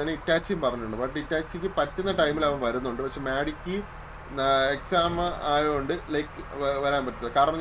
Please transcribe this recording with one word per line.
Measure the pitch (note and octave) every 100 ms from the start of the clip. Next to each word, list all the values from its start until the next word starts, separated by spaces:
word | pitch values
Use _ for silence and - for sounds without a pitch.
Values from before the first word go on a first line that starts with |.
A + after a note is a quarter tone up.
തന്നെ | D3+ D3+
ഇറ്റാച്ചിയും | - E3 E3+ F3
പറഞ്ഞിട്ടുണ്ട്. | C3+ A#2+ A2 G#2+
But | C3 D3
ഇറ്റാച്ചിക്ക് | - D#3 D#3 E3+ F#3 D#3
പറ്റുന്ന | C#3+ - G3 F3
ടൈമിൽ | D3+ D3+ D3
അവൻ | C#3+ A#2+
വരുന്നുണ്ട്. | B2 B2+ A#2+ C3+
പക്ഷെ | C#3+ C3+
മാഡിക്ക് | C3+ D3+ D3 F3+ G3 G3+ - - - - C3+
ന-, | C3+ C3+ C3+
എക്സാം | C#3 - F3 E3+ E3+ F3 C#3+ D3
ആയതുകൊണ്ട്, | D3 D3+ D3 C3+ E3+ -
ലൈക്ക്, | D3+ D3 - - C#3
വ-, | C#3 C#3
വരാൻ | C#3 C#3+ B2+
പറ്റില്ല. | A2 A#2 C#3
കാരണം | D3 D#3+